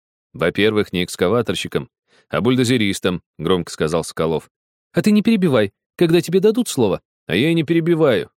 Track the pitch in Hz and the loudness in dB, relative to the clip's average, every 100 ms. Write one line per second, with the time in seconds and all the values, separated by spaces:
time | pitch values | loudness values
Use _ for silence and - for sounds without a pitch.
0 | _ _ _ - 85 92 104 104 98 90 | _ _ _ -4 -2 2 2 2 -2 -2
1 | 90 - 92 120 107 90 85 80 67 _ | -4 -2 0 0 -2 -6 -6 -8 -8 _
2 | _ _ _ 73 107 127 120 127 101 92 | _ _ _ -2 0 0 2 0 0 -2
3 | 98 87 - - 78 92 82 - 80 82 | -4 -4 -8 -8 -2 0 -2 -4 -2 -2
4 | 78 - 82 82 - _ _ _ _ - | -4 -4 -2 -2 -6 _ _ _ _ -2
5 | 208 208 214 226 180 127 101 - _ - | 2 2 2 2 2 2 0 -4 _ -2
6 | 170 170 160 185 208 233 233 - 107 80 | 2 2 2 2 2 0 -2 0 0 0
7 | - _ - 82 151 165 156 165 165 165 | -6 _ -4 0 0 0 0 0 0 2
8 | 151 104 - _ | 2 2 -2 _